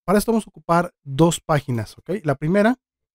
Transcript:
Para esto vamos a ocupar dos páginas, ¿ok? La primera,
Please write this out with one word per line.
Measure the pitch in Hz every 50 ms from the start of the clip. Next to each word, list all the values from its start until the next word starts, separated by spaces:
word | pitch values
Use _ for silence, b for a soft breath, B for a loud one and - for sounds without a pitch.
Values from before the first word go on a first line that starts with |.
| -
Para | - 190
esto | 208 - -
vamos | 226 226 -
a | -
ocupar | _ - - - 170 170 175 180 _ _ -
dos | 143 135 135 160 170 160 -
páginas, | _ - 160 143 - - 123 113 107 - - -
¿ok? | - - 175 214 151
La | 151 139
primera, | - 151 156 185 208 208 220 254 - _ _ _ _ _ _ _